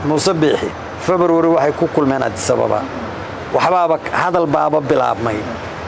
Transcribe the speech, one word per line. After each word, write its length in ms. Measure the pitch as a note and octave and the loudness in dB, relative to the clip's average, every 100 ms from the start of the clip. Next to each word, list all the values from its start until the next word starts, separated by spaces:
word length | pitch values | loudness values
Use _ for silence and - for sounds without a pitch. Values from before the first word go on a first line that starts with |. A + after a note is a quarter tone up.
Muuse 280 | C#3+ D3+ F#3+ | 0 0 2
Biixi 360 | F3 D3+ G#2+ G2 - - - - | 2 2 2 -2 -8 -12 -8 -2
February 400 | F3+ F3 E3 E3 | 2 4 4 4
waxay 240 | E3 C#3+ | 4 2
ku 140 | C#3+ E3 | 0 -2
kulmeen 340 | - C#3+ C3+ | 2 2 0
Addis 280 | A#2+ F#2+ - | -2 -4 0
Ababa. 320 | A#2+ A#2 G#2+ - - A2+ - - - - | 0 2 0 -2 -8 -10 -10 -10 -10 -4
Waxbaaba 420 | - - F3+ E3+ D#3+ | 0 2 2 2 0
k-, 80 | - | -2
hadal 340 | - E3 F3 E3 | -2 0 2 2
baaba 340 | D3+ D3+ D3+ | 2 2 0
bilaabmay. 580 | C#3 D3 B2 A2 A#2 G#2+ G#2+ - - - | 2 2 2 0 -2 -4 -6 -8 -10 -10